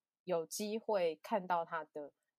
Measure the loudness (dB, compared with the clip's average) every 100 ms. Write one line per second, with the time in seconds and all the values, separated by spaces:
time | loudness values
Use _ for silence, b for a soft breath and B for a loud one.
0 | _ _ -2 0 0 -4 -2 -2 0 2
1 | 2 0 -2 -2 2 0 0 -4 -6 -10
2 | -12 -14 _